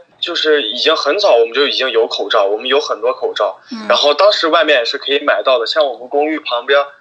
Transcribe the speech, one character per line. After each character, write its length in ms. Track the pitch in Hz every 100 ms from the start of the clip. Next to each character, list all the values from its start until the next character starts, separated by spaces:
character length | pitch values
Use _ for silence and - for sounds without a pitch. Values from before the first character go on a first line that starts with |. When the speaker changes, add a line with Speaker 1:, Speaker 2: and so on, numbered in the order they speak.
| - _
Speaker 1:
就 140 | -
是 300 | 160 156 151
已 120 | - 123
经 180 | 147
很 240 | 156 139 180
早， 140 | 196
我 140 | 120 117
们 80 |
就 120 | 120 139
已 60 |
经 160 | - 131
有 180 | 113 117
口 220 | - 101
罩， 160 | 113
我 140 | 98 107
们 80 | 127
有 120 | 139
很 220 | 151 110
多 140 | 117
口 180 | 123 113
罩。 260 | - 104 - -
Speaker 2:
嗯。 160 | 117 107
Speaker 1:
然 80 | 120
后 160 | 143
当 180 | 147 196
时 180 | 208 165
外 140 | 170
面 160 | 151 139
也 40 |
是 140 | 117 139
可 160 | -
以 60 | 139
买 220 | 143 104
到 160 | 131 127
的， 80 | 110
像 200 | 160 143
我 100 | 113
们 100 | 123
公 200 | 143 151
寓 120 | -
旁 280 | - 120 127
边 120 | 139 143 -